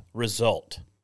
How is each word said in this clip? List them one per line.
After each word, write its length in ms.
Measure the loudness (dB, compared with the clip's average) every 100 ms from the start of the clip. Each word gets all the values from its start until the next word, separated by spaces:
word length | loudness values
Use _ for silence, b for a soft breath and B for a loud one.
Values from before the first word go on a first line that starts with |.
| -10
result 680 | -4 -2 2 2 2 -4 -16 -16 _